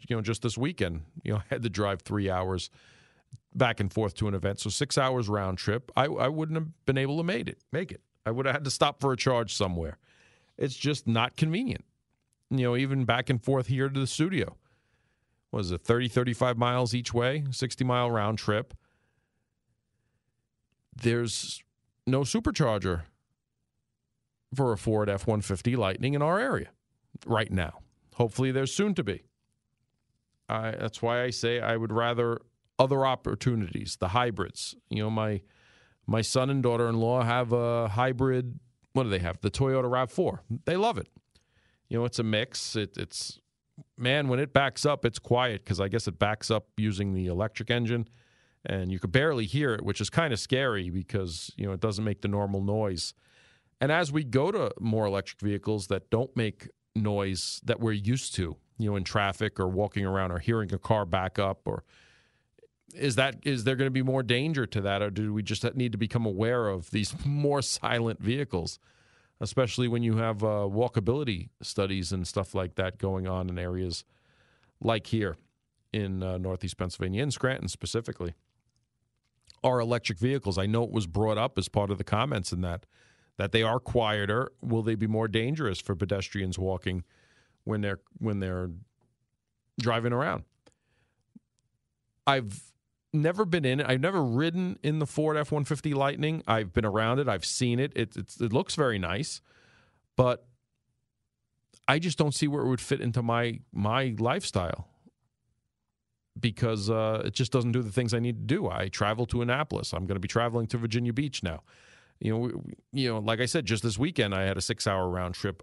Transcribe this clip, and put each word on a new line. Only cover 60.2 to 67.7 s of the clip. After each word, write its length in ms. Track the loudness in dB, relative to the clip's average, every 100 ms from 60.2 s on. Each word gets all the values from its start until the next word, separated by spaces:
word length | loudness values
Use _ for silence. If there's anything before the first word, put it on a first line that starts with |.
| 0
or 80 | -2
hearing 340 | 0 0 0
a 40 | -2
car 260 | 0 0
back 340 | 2 0 0 0
up, 300 | 0 -2 -4
or 160 | -6 -8 _ -20 _ _ _ _ _ -20 _ -18
is 220 | -4 0 2
that, 240 | 2 0
is 220 | -2 0
there 100 | 2
gonna 160 | 2 2
be 120 | 2
more 200 | 2 0
danger 440 | 2 2 2 0 -2
to 140 | 0
that, 220 | 0 0
or 80 | 0
do 240 | -2 -2
we 80 | -2
just 220 | -2 -2 -2
need 160 | 0 -2
to 80 | 0
become 260 | 0 0
aware 440 | 0 0 2 2 0
of 240 | -2 -2
these 200 | -2 -2 -2
<laughs> 60 | -2
more 340 | 0 2 2
silent 600 | 0